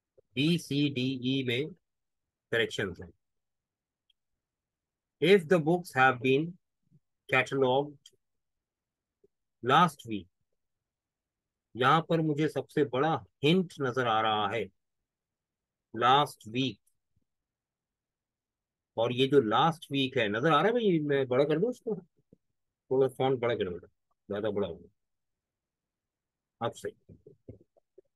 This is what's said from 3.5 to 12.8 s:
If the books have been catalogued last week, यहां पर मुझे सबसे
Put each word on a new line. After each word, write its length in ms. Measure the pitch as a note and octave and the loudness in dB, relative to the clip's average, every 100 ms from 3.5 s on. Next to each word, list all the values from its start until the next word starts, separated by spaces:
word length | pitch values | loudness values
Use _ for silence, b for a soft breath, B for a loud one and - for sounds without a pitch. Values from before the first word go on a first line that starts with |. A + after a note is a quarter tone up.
| _ _ _ _ _ _ _ _ _ _ _ _ _ _ _ _ - | _ _ _ _ _ _ _ _ _ _ _ _ _ _ _ _ -2
If 220 | D#3 G3+ | 4 4
the 140 | D3+ F3+ | 4 2
books 380 | D3 F3 F3 C3 | 2 0 0 2
have 260 | C3 B2+ | 2 4
been 300 | B2+ C3+ E3+ F3+ _ _ _ _ _ _ - | 2 0 -2 -10 _ _ _ _ _ _ -4
catalogued 760 | C3 B2+ C3+ C3 C3 D3 C#3+ - _ _ _ _ _ _ _ _ _ _ _ _ _ _ _ | -2 0 0 2 2 -2 -8 -20 _ _ _ _ _ _ _ _ _ _ _ _ _ _ _
last 420 | A#2 D3 F3 - A2+ | 2 4 4 0 -10
week, 200 | G#2 F2 _ _ _ _ _ _ _ _ _ _ _ _ _ _ A2 | -10 -10 _ _ _ _ _ _ _ _ _ _ _ _ _ _ 0
यहां 260 | C3 D#3+ | 2 2
पर 180 | E3 E3 | 2 -2
मुझे 280 | D#3+ C#3+ D3+ | 0 0 -2
सबसे 360 | C#3 B2+ - | -4 -4 -2